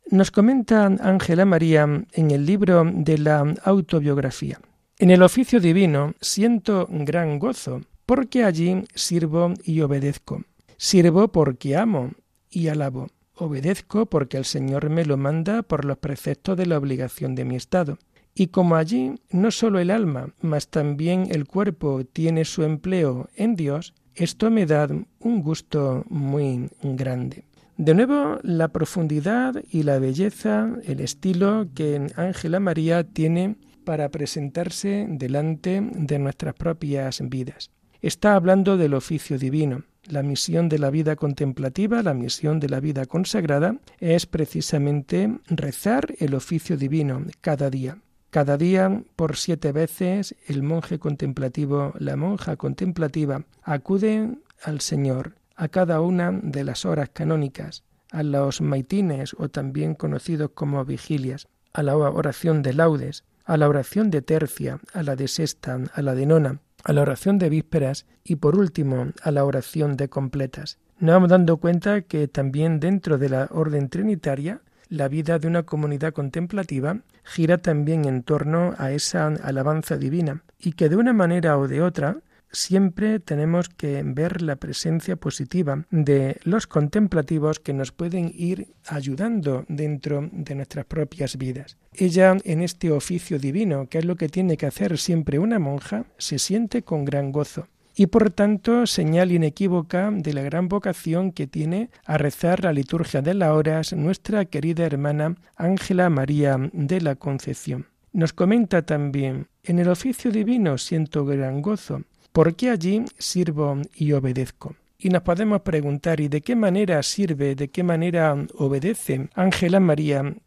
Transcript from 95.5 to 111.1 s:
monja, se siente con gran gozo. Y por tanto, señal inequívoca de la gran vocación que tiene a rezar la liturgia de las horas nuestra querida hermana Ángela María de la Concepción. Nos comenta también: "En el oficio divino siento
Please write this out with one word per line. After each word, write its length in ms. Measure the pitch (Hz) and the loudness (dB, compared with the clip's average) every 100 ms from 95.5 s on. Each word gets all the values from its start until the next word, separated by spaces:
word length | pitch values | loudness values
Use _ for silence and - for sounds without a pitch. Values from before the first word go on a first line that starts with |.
| 226 | 0
monja, 480 | 143 143 - 208 - - | 0 -4 -6 -8 -8 -10
se 220 | - 147 | -6 -4
siente 420 | - 208 233 240 | -2 0 0 -4
con 200 | - 160 | -2 -4
gran 280 | 139 143 139 | -2 -2 -2
gozo. 360 | 147 147 - - _ _ | -2 -4 -8 -16 _ _
Y 120 | - 190 | 4 6
por 240 | 233 214 | 6 4
tanto, 560 | - 208 208 - 240 233 | 4 2 2 2 2 2
señal 440 | - 156 165 185 | 0 2 4 4
inequívoca 800 | 175 156 - 196 175 165 180 208 | 4 2 0 0 0 0 -2 0
de 220 | 208 151 | -2 -2
la 80 | 143 | -4
gran 280 | 139 160 180 | -2 -2 0
vocación 640 | 202 196 170 165 165 190 | -2 -2 -4 -2 0 -2
que 140 | 170 139 | -4 -6
tiene 420 | 156 156 185 240 _ - | -4 -2 -2 -4 _ -4
a 100 | 156 | 0
rezar 480 | 147 - 170 185 | 0 0 0 2
la 80 | 180 | 2
liturgia 480 | 147 - 170 160 143 | 0 -2 -2 -2 -2
de 140 | 143 | 0
las 160 | 196 165 | 2 4
horas 420 | 156 156 156 156 | 4 2 0 -2
nuestra 540 | 170 151 190 - 208 180 | -2 -2 -2 -2 -2 -2
querida 400 | 143 160 165 165 | -2 -2 0 0
hermana 500 | 143 143 147 151 175 _ | 0 -2 0 -2 -4 _
Ángela 540 | - 165 190 - 185 180 | -4 -2 0 0 2 4
María 480 | 143 135 147 143 131 139 | 2 2 2 2 2 -2
de 300 | 165 143 185 | -2 -2 0
la 120 | 160 139 | 0 -2
Concepción. 720 | 147 135 - 127 - 127 - _ _ | -4 -6 -6 -8 -8 -8 -10 _ _
Nos 180 | 185 160 | -2 0
comenta 540 | - 180 240 208 180 160 | 2 2 4 2 0 0
también: 600 | 151 143 139 135 131 143 _ | -2 -2 -2 -4 -4 -10 _
"En 160 | - 175 | 0 2
el 80 | 175 | 2
oficio 420 | 175 262 240 247 | 2 -2 -2 -2
divino 480 | 214 208 247 180 127 | 0 0 2 2 0
siento 480 | - 165 151 | -2 -2 -2